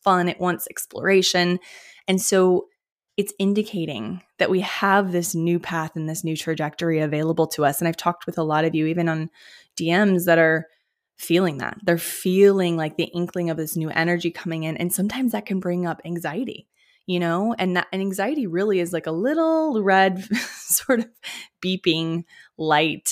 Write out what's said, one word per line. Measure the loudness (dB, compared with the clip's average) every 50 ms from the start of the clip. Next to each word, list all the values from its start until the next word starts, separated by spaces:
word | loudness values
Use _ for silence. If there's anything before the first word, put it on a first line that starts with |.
fun. | 0 2 2 2 2 0
It | -2 -2
wants | -2 -2 -2 -4 -6 -12
exploration. | -12 -12 -14 -12 -10 -4 2 4 4 4 4 4 2 2 2 2 0 -2 -4 -12 -20 -20 -20 -20 -20 -10 _
And | 0 0 0
so | 2 2 4 4 6 6 4 2 0 -4 _ _ _ _ _ _ _ _ _
it's | -4 -4 -4 -4
indicating | 0 0 2 2 2 0 -2 -4 -6 -4 -4 -6 -8 -8 -8 -10 -10 -12 _ _ -2
that | 0 2
we | 2 0
have | 0 -2 -4 -2 2 4 4 4 4 2
this | 0 -2 -2 -2 -2
new | 0 0 2 0 0
path | -2 -4 -4 -4 -4 -4 -6
and | -6 -6
this | -4 -6 -6 -6
new | -6 -6
trajectory | -4 -4 -4 -2 -2 -4 -4 -4 -2 -2 0 2 2
available | 0 0 0 0 0 0 2 2 0
to | 0 0 0 0
us. | 0 2 0
And | -2
I've | -2 -2
talked | -2 -4 -4 -4 -4 -8
with | -8 -6
a | -4 -2
lot | 0 0 2 0
of | 0 0
you, | 0 0
even | 0 0 0 0 0
on | -2 -2 -6 -8 -10 _ -20 -20 -20 -20 _ _ _
D | -4 -2 2
Ms, | 2 4 4 4 4 4 4
that | 4 6 6
are | 6 6 4 2 -2 -6 _ _ _ _ _ _ _ _ _
feeling | -16 -2 0 2 2 2 2 0
that. | -4 -6 -8 -8 -4 0
They're | 0 0
feeling, | 0 0 -6 -10 -4 -2 2 4 6 6 6 6 4 2 2 0
like, | 0 -2 -2 -2
the | -4 -4 -4 -4
inkling | -4 -6 -4 -4 -4 -2 -2
of | -2
this | -4 -4 -4 -4
new | -4 -4 -2
energy | 0 0 2 2 0 0 -2 -4
coming | -6 -6 -6 -6 -6 -4 -4
in. | -4 -4
And | -4 -4 -2 -2
sometimes | -2 -2 -2 -2 -2 -2 -2 -2
that | -4 -4
can | -4 -4 -2
bring | -2 -2 -2 0 -2
up | -2 -4 -6 -8
anxiety, | -8 -8 -6 -6 -6 -6 -6 -6 -6 -8 -12 -18 _ _ _ _ _ _ _ _
you | -4 -2 0
know, | 0 0 0 0 0 -2 -2 -2
and | -2 0 0
that, | 0 -2 -2
and | -4 -4
anxiety | -4 -4 -2 -2 -2 -2 -2 -2 -4
really | -2 -2 0 0 2 2 0
is | 0 0 -2
like | -4 -4
a | -4
little | -4 -2 -2 0 0 0 2 2 2 2 0 0 0 0 2
red | 4 4 4 4 4 2 -2 -4
<laughs> | -4 -4 -4 -4 -8 -12
sort | -16 -4 -4 -4 -2 0 0 0 0
of | 0 -4 _ _ -16 -16 -14 -14 -16 -20 _ _ -4
beeping | -2 -2 0 0 0 0 0 0 -2 -4 -4 -6 -8 -16 -20 -20 _ _
light, | -6 0 2 4 4 4 2 -2 -4 -6 -6